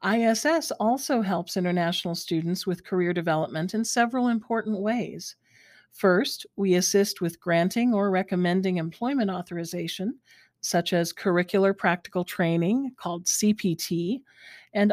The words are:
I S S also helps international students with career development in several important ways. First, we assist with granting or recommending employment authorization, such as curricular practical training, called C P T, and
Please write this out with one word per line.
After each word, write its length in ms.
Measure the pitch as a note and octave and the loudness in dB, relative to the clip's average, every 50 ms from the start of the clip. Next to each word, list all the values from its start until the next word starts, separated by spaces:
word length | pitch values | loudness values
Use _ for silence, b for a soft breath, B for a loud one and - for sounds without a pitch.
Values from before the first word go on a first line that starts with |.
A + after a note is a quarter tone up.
I 200 | - F#3+ G#3+ A#3 | -2 0 2 4
S 240 | A#3 A3+ A3+ A3 - | 4 4 2 2 2
S 260 | D4 E4 E4 D4 - | 2 2 2 0 -2
also 500 | - - G3+ A3 B3 C#4 - - C#4+ A#3 | -4 0 0 0 0 0 0 0 0 0
helps 360 | G#3 F#3+ G3 F3+ F3 - - G3 | 0 0 -2 -2 -4 -4 -4 -2
international 580 | F3+ F3+ F3+ F3+ E3+ E3+ F3 - - F3 E3+ | 0 2 2 2 2 0 0 -2 -4 -4 -6
students 520 | D#3+ - - F3 D#3+ E3 E3+ F3+ F3+ - F#3+ | -6 -4 -2 -2 0 0 0 -2 -2 -2 -4
with 160 | F3+ F3 - | -4 -4 -4
career 300 | - G3 F3+ F3 F3 F3 | -4 -2 0 0 0 0
development 600 | F3 E3 E3+ D#3 D#3 D#3 - - D#3 E3 F#3 - | -2 0 0 0 0 -2 -2 -4 -4 -4 -2 -2
in 100 | G#3+ A3+ | -2 -2
several 440 | - - B3 A#3 A#3 B3+ C4 B3 B3 | -2 0 0 0 0 0 0 0 0
important 520 | A#3 A3 - - A3+ A3+ G#3+ G#3+ G#3+ F#3 | 0 -2 -2 -2 -4 -4 -2 -2 -4 -2
ways. 560 | G3+ G#3+ A#3+ B3 F#3 - - E3 - - - b b b b b b b b b b b | -2 -2 -2 -2 -4 -6 -8 -12 -14 -14 -16 b b b b b b b b b b b
First, 540 | _ - - F#3+ F3+ F#3 C#4 - - - - - _ | _ 2 4 4 6 4 2 0 -4 -8 -12 -14 _
we 180 | - G3 F#3+ F3+ | -2 2 4 4
assist 480 | F3+ F3+ - - G3 G3+ G3+ - - | 4 4 4 4 4 2 2 0 -2
with 180 | F3+ E3 E3+ - | -4 -4 -4 -4
granting 540 | - F3 E3+ E3+ E3+ F#3 - A#3+ A#3+ B3 A3+ | -2 0 2 2 2 2 0 2 2 2 2
or 160 | G3 G3+ G3+ | 2 2 2
recommending 680 | F#3+ F#3 F#3+ - F#3 F3+ F3+ F3 F3 F#3+ F#3+ F#3+ F#3 F3 | 2 0 0 0 0 0 2 2 2 2 2 0 0 0
employment 520 | D#3+ E3+ E3 - E3+ F3 F#3 F3+ - G3 | -2 -4 -6 -6 -4 -2 0 0 0 0
authorization, 920 | F#3 F3+ F3 - F3 E3+ E3+ E3 F#3 F3 E3 E3 - - F#3 A3 D#4 - b b b b b b b _ | -2 -4 -6 -8 -8 -8 -8 -6 -6 -6 -6 -6 -6 -4 -6 -6 -6 -8 b b b b b b b _
such 320 | - - - E3+ E3+ - | -8 -2 0 0 0 2
as 220 | F#3+ F3 E3+ E3 - | 0 0 0 -2 -4
curricular 640 | - - G3+ F3 F3 F3 F3 - G3 G3 G3 G3 - | -4 0 2 2 2 2 2 2 2 2 2 2 2
practical 480 | - F#3 F3 F3+ - - - F#3 F3 | 0 0 0 0 -4 -6 -4 -4 -4
training, 680 | - - - F3+ E3 E3 E3+ E3+ F3+ A3 C4 C#4 B3+ - - | -4 -2 -2 0 2 2 2 2 2 0 0 -2 -4 -8 -8
called 300 | - F3 E3+ F3 F3 - | -8 -6 -6 -4 -4 -4
C 260 | - - G#3+ G#3 G#3 | -2 2 2 2 2
P 220 | - - F#3 E3 | 2 0 -2 -2
T, 480 | E3 - - F3+ E3 E3+ F3 B3 C#4 B B B B B B B B B B B | -2 -4 -4 -2 -2 -2 -2 -4 -4 B B B B B B B B B B B
and 180 | G#3 G#3 G#3 | 2 2 2